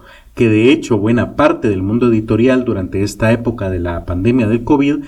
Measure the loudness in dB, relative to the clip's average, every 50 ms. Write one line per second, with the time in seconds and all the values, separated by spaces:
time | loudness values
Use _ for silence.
0 | -20 -20 -20 -20 -20 -8 -2 0 2 2 4 4 4 4 4 2 0 -2 -2 0
1 | 0 0 0 0 0 -2 -2 0 2 2 0 0 -2 -2 -2 -2 -2 -2 0 0
2 | 2 2 2 0 0 0 0 2 2 2 2 2 0 -2 -4 -4 -4 -4 -4 -4
3 | -4 -4 -4 -2 0 0 0 0 -2 -4 -4 -4 -4 -4 -4 -4 -4 -4 -6 -6
4 | -6 -6 -4 -2 0 0 2 2 2 0 0 0 0 0 2 2 2 0 -2 -4
5 | -6